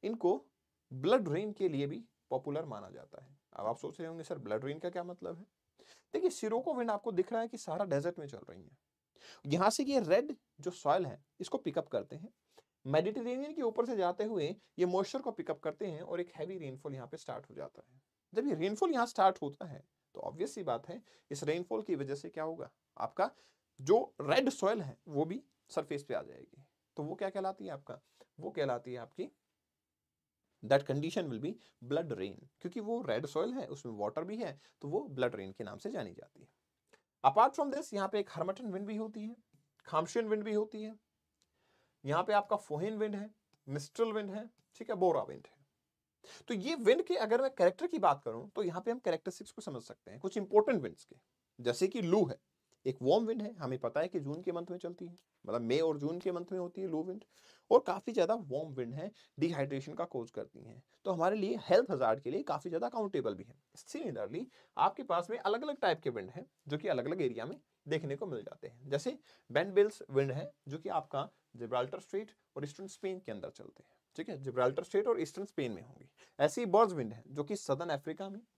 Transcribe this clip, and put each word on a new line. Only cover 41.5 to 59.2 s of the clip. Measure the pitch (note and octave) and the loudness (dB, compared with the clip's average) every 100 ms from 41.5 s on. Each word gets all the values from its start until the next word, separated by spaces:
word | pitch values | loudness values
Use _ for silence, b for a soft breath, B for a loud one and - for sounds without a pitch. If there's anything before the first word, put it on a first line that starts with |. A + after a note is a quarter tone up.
| _ _ _ _ _ | _ _ _ _ _
यहाँ | C3+ D#3+ | 0 2
पे | F#3 | 4
आपका | G3+ G3+ - | 4 4 0
फोहेन | - D3+ G3+ G#3+ | 0 -2 0 0
विंड | G#3+ G3+ | -2 -2
है, | G#3+ _ _ _ C3+ | -6 _ _ _ -6
मिस्ट्रल | C#3+ C#3+ - A3+ | -6 -4 -2 0
विंड | G#3+ G3+ | 0 -4
है, | G#3 A#3 _ _ | -6 -10 _ _
ठीक | - A3+ | -12 -4
है, | G3 | 4
बोरा | F#3 D3 | 4 4
विंड | - C#2 - | 0 -8 -16
है। | _ _ _ _ _ _ _ - B - | _ _ _ _ _ _ _ -20 B -6
तो | |
ये | G#3+ A#3+ D#4+ | -4 -2 2
विंड | A3 D#4+ | 6 6
के | - F4+ | 4 0
अगर | G#3+ A#3+ | 4 4
मैं | C4+ | 2
कैरेक्टर | - F3+ - F4 | 6 4 4 -2
की | D#4+ | 4
बात | F3+ C#3+ | 4 4
करूं | A#2 A2+ G3+ | 0 -6 -6
तो | - | -2
यहाँ | F3+ F3 | -2 -2
पे | A#3 | -4
हम | B3 | -2
कैरेक्टरिस्टिक्स | F#3+ D#3+ F#3+ - G#3 | 0 -2 -2 -8 -12
को | - | -12
समझ | F#3 B2+ | -8 -8
सकते | - - - | -10 -18 -16
हैं | A#2+ | -8
कुछ | F#3+ G#3 | -4 -4
इंपॉर्टेंट | G3 G#3 G#3+ G#3+ | 6 8 8 4
विंड्स | A2 - | 0 -8
के, | - - _ _ _ - | -20 -20 _ _ _ -4
जैसे | A#2+ A#2+ F#3+ | 0 2 2
कि | A#3+ | 2
लू | F3 G#3 C#3 | 4 4 4
है, | - _ _ _ _ C3 | 0 _ _ _ _ -4
एक | C3+ | 0
वार्म | B2+ G#3 A3 | 4 4 4
विंड | A3+ | -2
है, | G#3 | -4
हमें | G3 C3 B2+ | -4 -4 -2
पता | A#2 D3 | -2 0
है | F3+ | 0
कि | F3+ | -2
जून | C#3+ D#3+ | -4 -6
के | F3+ | -4
मंथ | E3+ F3 | -4 -4
में | F3+ | -8
चलती | E3+ F3 F3 | -8 -10 -14
है, | F3 _ _ | -16 _ _
मतलब | - A#2 | -4 -2
मई | A2+ C#3 | 2 4
और | D#3+ D3 | 4 0
जून | D3 F3 | -2 -2
के | F#3 | -2
मंथ | F3 F3 | -4 -4
में | F#3 | -6
होती | F3 F#3+ | -6 -6
है | F#3+ | -4
लू | D#3+ | -2
विंड, | F#3 G3+ - b b b b | -4 -8 -12 b b b b
और | A#3 | 6
काफी | - G3 - | 6 -2 0
ज्यादा | G#3+ F3 | 4 4
वार्म | A3+ D3 C3+ D#3+ | 4 0 -4 -4
विंड | C3 A#2+ | -6 -6
है, | C#3 G3 b | -6 -8 b